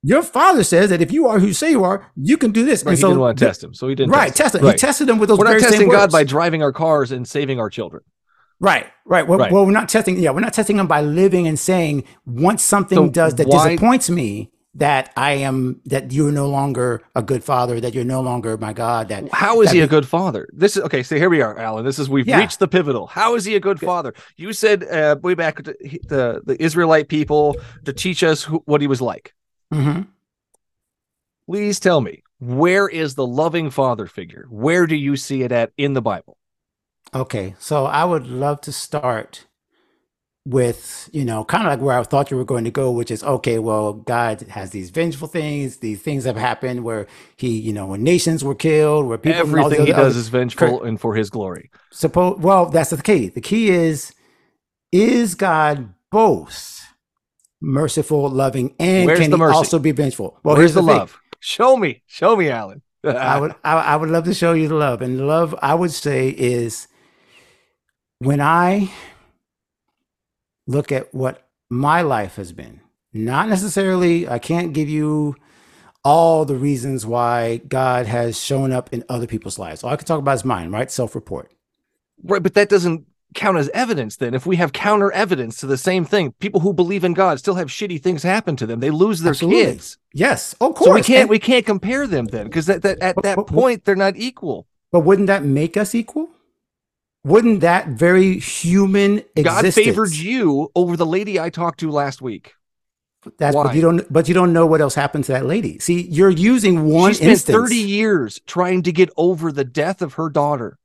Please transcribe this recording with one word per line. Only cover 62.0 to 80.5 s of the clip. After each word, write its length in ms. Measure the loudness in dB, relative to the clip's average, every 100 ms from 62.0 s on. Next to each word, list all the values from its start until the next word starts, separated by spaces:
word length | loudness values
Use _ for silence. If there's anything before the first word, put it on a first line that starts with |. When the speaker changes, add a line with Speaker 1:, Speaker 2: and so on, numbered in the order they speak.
| _
Speaker 2:
show 280 | -2 0 2
me, 140 | 0
Alan. 320 | -4 -8 -16 _
<laughs> 100 | _
Speaker 1:
I 340 | -6 -2 -2 -2
would, 140 | -4 -6
I, 100 | -2 -2
I 200 | 0 -2
would 140 | 0
love 140 | -2 -2
to 80 |
show 200 | -2 0
you 140 | 0 0
the 60 | 0
love, 260 | -2 -2
and 240 | -4 -4 0
love, 260 | 0 0 -2
I 140 | -2 0
would 160 | 0
say, 380 | -4 -4 -2 -2
is 580 | -2 -2 -2 -4 -8 -16 _ _ _ _ _ _ _ _ _ _ _ _ _
when 240 | -2 0
I 480 | 2 2 2 0 -4 -8 -20 _ _ _ _ _ _ _ _ _ _ _ _ _ _ _ -6
look 240 | -6 -4
at 220 | -6 -6
what 340 | -6 -6 -8 _ _ _
my 320 | -4 0 0
life 320 | 0 -2 -4 -10
has 160 | -16
been, 300 | -16 -20 -20 _ _ _
not 360 | -8 -4 -2 0
necessarily, 800 | -2 -2 -2 -2 0 0 0 -2
I 120 | -8
can't 340 | -4 -4 -4
give 160 | -4 -4
you 460 | -2 -2 -2 -4 -6 _ _ _ _ _ _
all 420 | 2 4 6 4 0
the 100 | -2
reasons 500 | -2 -2 -4 -6 -4
why 520 | -2 0 0 -2 -6 -6
God 380 | -2 0 0 -2
has 340 | -4 -4 -6
shown 320 | -4 -2 -2
up 220 | -4 -6
in 100 | -12 -8
other 180 | -8 -6
people's 300 | -8 -10 -12
lives. 240 | -12 -10
All 80 | -8
I 40 | -8
can 100 | -4
talk 140 | -2
about 160 | 0 -2
is 100 |
mine, 260 | -2